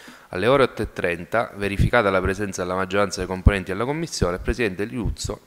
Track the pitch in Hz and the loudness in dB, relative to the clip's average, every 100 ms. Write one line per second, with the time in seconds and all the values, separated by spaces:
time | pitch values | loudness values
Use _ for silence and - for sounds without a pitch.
0 | - - - 92 107 139 123 - 107 - | -20 -20 -10 -2 2 4 2 0 -8 -2
1 | 92 85 85 110 117 101 101 98 - 120 | -2 -2 -2 -2 -2 -2 -2 2 4 4
2 | 101 95 92 95 104 95 90 92 92 98 | 4 4 2 0 -2 -4 -4 -2 0 0
3 | 101 - 90 92 98 101 90 95 120 151 | 0 0 -4 4 4 4 0 -4 -2 -4
4 | 165 - 90 90 - 147 110 92 107 127 | -4 -2 0 0 -2 0 0 -2 -4 -4
5 | 101 - - 104 | -4 -4 -6 -10